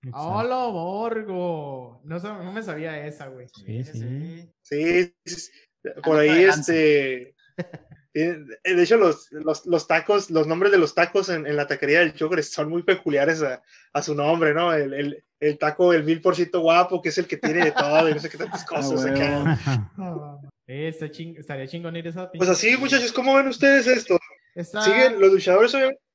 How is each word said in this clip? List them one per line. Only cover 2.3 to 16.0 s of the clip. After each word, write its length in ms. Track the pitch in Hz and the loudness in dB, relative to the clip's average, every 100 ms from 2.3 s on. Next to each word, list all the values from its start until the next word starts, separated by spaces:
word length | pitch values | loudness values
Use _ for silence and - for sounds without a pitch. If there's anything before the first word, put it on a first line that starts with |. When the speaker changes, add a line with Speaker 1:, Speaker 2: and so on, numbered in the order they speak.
| 208 | -12
Speaker 2:
no 80 | 180 | -12
me 100 | 202 | -12
sabía 440 | 196 151 160 151 147 | -10 -10 -8 -10 -12
esa, 220 | 151 139 | -14 -18
güey. 180 | 131 123 | -18 -20
Speaker 1:
Sí, 300 | - 98 113 | -20 -12 -10
sí. 80 | 127 | -10
Speaker 3:
Sí. 580 | 123 117 131 160 165 170 _ | -10 -10 -10 -12 -16 -20 _
Speaker 4:
Sí, 500 | _ 147 165 175 180 _ | _ -4 0 0 -2 _
sí, 120 | - 175 | -16 -16
sí. 140 | - _ _ _ - | -16 _ _ _ -16
Speaker 3:
Ah, 140 | - | -8
Speaker 4:
Por 120 | 165 | 0
Speaker 3:
no 60 | 156 | 4
Speaker 4:
ahí, 80 | 151 | 4
Speaker 3:
trae 180 | 156 185 | 6 6
lanza. 260 | 156 147 | 4 0
Speaker 4:
este, 600 | 165 156 147 135 127 123 _ _ - 175 160 _ - _ | 2 4 4 2 -6 -10 _ _ -14 -14 -14 _ -20 _
tiene, 260 | 151 165 160 143 - | -4 -2 -4 -12 -8
de 180 | 185 180 | 0 2
hecho, 140 | 175 226 | 4 6
los, 320 | 185 151 - | 4 2 -8
los, 340 | 151 156 - 175 | -8 -4 -4 0
los 200 | 170 - | -2 2
tacos, 440 | 165 160 208 196 | -2 2 0 2
los 160 | 160 151 | 0 0
nombres 260 | 165 196 | 0 4
de 60 | 196 | 4
los 160 | 151 | 4
tacos 340 | - 175 196 185 | 0 0 0 -2
en, 180 | 170 147 | -4 -4
en 100 | 147 | -4
la 100 | 143 | -2
taquería 340 | 143 139 156 | -4 2 2
del 120 | 170 | 2
Shocker 280 | - - 175 | 0 -2 -2
son 260 | 147 - 151 | -4 -6 -4
muy 120 | 170 | -2
peculiares 600 | 170 185 - 143 143 160 | 0 0 0 0 2 0
a, 200 | 147 127 _ _ _ | -2 -6 _ _ _
a 100 | 147 | -6
su 120 | 147 | -4
nombre, 400 | 147 147 165 156 | -2 0 2 2
¿no? 180 | 151 175 | 2 0
El, 200 | 156 139 | 0 -2
el, 300 | 139 143 143 _ _ | -4 -6 -8 _ _
el 180 | 147 147 | -2 0
taco 340 | 151 151 180 | -4 2 4
del 120 | 170 | 4